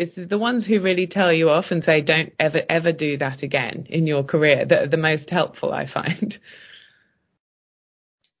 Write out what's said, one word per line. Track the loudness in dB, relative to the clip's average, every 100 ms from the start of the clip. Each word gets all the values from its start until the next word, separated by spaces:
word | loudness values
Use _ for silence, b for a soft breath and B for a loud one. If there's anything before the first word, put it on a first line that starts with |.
it's | -4 -8 -6
the | -2
ones | -2 -2 0
who | 0
really | 2 0 -2
tell | 0 2
you | 4 4
off | 2 0
and | -2
say, | 2 2
"Don't | 4 0 0 -2
ever, | 0 0 0
ever | 0 0
do | -2 -2 -2
that | -4 -6
again | -4 -4 -4 -8 -6
in | -2 0
your | 0
career," | 0 2 4 4 4
that | 2
are | 2
the | 0
most | 0 0 -2
helpful, | -2 -2 -4 -6
I | -4 -6
find. | -6 -4 -4 -6 -8 B B B B B B B B _ _ _ _ _ _ _ _ _ _ _ _